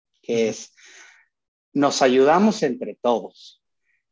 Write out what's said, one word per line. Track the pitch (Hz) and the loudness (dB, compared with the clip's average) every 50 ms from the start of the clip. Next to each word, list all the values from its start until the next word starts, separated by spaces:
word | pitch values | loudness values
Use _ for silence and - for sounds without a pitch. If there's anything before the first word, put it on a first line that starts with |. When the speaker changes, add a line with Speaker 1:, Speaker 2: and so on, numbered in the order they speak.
| _ _ _ _ | _ _ _ _
Speaker 1:
que | _ - 117 113 113 107 | _ -6 -2 -2 -2 -2
Speaker 2:
Ujú. | |
Speaker 1:
es, | 104 - - - _ _ - - - - - - _ _ _ _ _ _ _ _ _ _ _ _ - | -4 -8 -14 -20 _ _ -20 -20 -20 -20 -20 -20 _ _ _ _ _ _ _ _ _ _ _ _ -2
nos | 143 143 139 135 - | -2 0 0 2 2
ayudamos | 143 131 123 131 135 143 160 185 214 220 - - 160 | 2 2 4 4 4 4 4 4 2 2 0 0 -4
entre | 131 117 - 113 107 98 _ | -4 -4 -6 -10 -12 -10 _
todos. | - 120 120 104 92 - - - - - - _ _ _ _ _ _ _ _ _ _ _ | -2 -2 -2 -2 -4 -10 -16 -20 -20 -20 -20 _ _ _ _ _ _ _ _ _ _ _